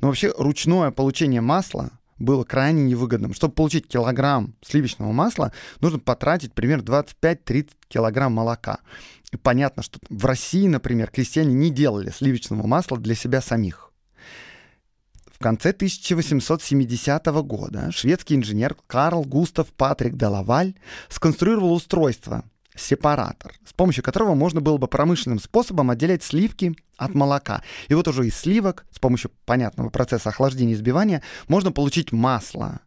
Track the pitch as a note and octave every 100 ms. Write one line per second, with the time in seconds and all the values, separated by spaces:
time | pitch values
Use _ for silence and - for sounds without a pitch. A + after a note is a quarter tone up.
0 | C3+ C3+ G3+ - C3+ D3 - F3+ D#3 -
1 | C3+ C3+ D3 B2 A#2 E3 F#3 - - -
2 | _ _ A#2 C#3 A#2 C3 C#3 D#3+ C3+ A#2+
3 | B2 A#2 G2+ F#2+ D#3 - D#3 D#3 - B2+
4 | A#2 B2+ C3+ C#3 G#2 - - D3+ C3 -
5 | G#2+ A2+ G3 - D3 - - - D#3 D#3
6 | - B2 - E3+ C3+ - A#2 D#3 G#2 C3+
7 | D3 - D#3+ E3+ - B2 D3 - _ C3
8 | A2+ G#2+ C3+ A2+ A2+ A#2 - G2+ _ -
9 | - - - - - B2 C#3 - G#2 -
10 | - G#2 B2 B2+ - F3+ G3 D3 - A#2+
11 | G#2+ - B2 - D#3 C3 D#3+ C3 C#3+ G#2
12 | G2 - C3+ B2 - G#2+ G#2+ B2+ C#3 B2
13 | A2 A2+ B2 C3 - A#2 G2+ - - _
14 | _ _ - - - - _ _ _ _
15 | _ - - _ A2+ A2 - F#3+ G3 -
16 | - E3+ E3 D3 - D#3+ - C#3 B2 A#2+
17 | - D3 - D3+ C#3+ B2 - G#2 - E3+
18 | B2+ F3 - C#3+ G#2+ G#2 B2+ - _ A#2+
19 | D3 E3+ C#3+ C3+ E3+ - D#3 - C3+ C#3+
20 | A#2+ A#2+ A2+ G2+ G2 B2+ F#3 F#3+ - -
21 | - - E3 D3+ F3 A3+ F#3 E3+ - F3+
22 | D3+ A#2 - A2+ - _ _ - - C3+
23 | D3 D3 A2+ - - - - - F#3 D3
24 | - - A3 D3 D#3+ D#3+ D3 D3 B2+ -
25 | D3 F3 - A2+ - A3+ A#3+ F3+ C3 A#2+
26 | D#3 F3+ - D3+ G#3+ - F#3 E3 _ _
27 | C3+ D#3+ C#3 C#3 - G#2 - - - D3
28 | E3 C3+ A#2 - - G#3 G3 - - -
29 | C3 A#2+ - _ - B2 A2+ - A2+ -
30 | B2+ A#2+ G#2+ - C3+ C3 A#2+ A2+ A2 C3+
31 | G#3+ E3 - - - F3 F#3 D#3 C#3+ -
32 | B2 A2+ B2 B2 - - A2 -